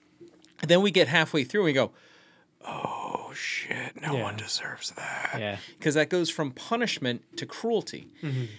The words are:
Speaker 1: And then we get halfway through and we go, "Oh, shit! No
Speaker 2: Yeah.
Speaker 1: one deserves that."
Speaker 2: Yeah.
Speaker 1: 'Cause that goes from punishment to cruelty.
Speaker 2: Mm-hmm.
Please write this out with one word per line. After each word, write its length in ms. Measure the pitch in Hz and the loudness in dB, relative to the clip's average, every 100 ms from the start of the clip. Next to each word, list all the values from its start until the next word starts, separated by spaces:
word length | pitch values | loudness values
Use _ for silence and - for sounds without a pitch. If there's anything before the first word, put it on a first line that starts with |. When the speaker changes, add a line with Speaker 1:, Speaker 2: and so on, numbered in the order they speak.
| _ - - _ _ - | _ -20 -20 _ _ -4
Speaker 1:
And 80 | 156 | 6
then 120 | 175 | 6
we 100 | 202 | 8
get 160 | 180 135 | 6 6
halfway 360 | 165 156 160 | 6 4 2
through 180 | 120 208 | 2 2
and 40 | 175 | 4
we 80 | |
go, 180 | 135 117 - - - - _ _ _ - | 4 2 0 -20 -20 -20 _ _ _ -12
"Oh, 640 | - - - - - - | -6 -6 -6 -6 -6 -8
shit! 680 | - - - - 127 127 - | -8 -6 -6 -4 -6 -6 -8
No 140 | 151 135 | -4 -2
Speaker 2:
Yeah. 60 | |
Speaker 1:
one 140 | 104 107 | -2 -6
deserves 540 | 107 - 123 - - | -6 -6 -6 -8 -10
that." 440 | - - - - 117 | -8 -8 -4 -4 -4
Speaker 2:
Yeah. 180 | 104 101 - - | -4 -6 -10 -4
Speaker 1:
'Cause 140 | 160 147 | 0 2
that 140 | 147 | 2
goes 200 | 180 165 | 2 0
from 220 | - 147 | -2 -4
punishment 720 | 131 - 233 233 - 127 120 - - | -4 -4 0 0 0 -2 -2 -6 -12
to 80 | - | -10
cruelty. 600 | - 226 214 - - - - | -6 0 0 -2 -10 -14 -10
Speaker 2:
Mm-hmm. 240 | 151 131 117 | -4 -4 -4